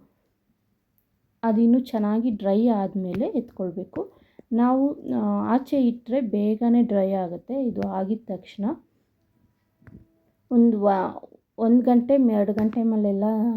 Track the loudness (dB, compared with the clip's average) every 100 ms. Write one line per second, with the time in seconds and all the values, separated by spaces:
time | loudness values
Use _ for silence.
0 | -14 _ _ _ _ _ _ _ _ _
1 | _ _ _ _ 0 2 4 4 0 -2
2 | -2 0 -2 -2 0 2 2 0 -2 -4
3 | -6 -4 -4 -4 -6 -8 -8 -8 -10 -10
4 | -12 _ _ _ -4 0 2 2 0 -2
5 | -6 -4 -2 -2 0 -2 0 0 0 -2
6 | -4 -4 -2 -2 0 0 2 2 2 2
7 | 0 -2 -4 -8 -8 -6 -4 -4 -4 -4
8 | -4 -6 -8 -12 -12 -8 -6 -6 _ _
9 | _ _ _ _ _ _ _ _ -20 -20
10 | -20 _ _ _ -2 4 4 4 2 0
11 | -2 -8 -18 _ _ -4 2 4 4 2
12 | 4 4 4 2 0 0 -2 0 0 0
13 | 0 0 0 0 0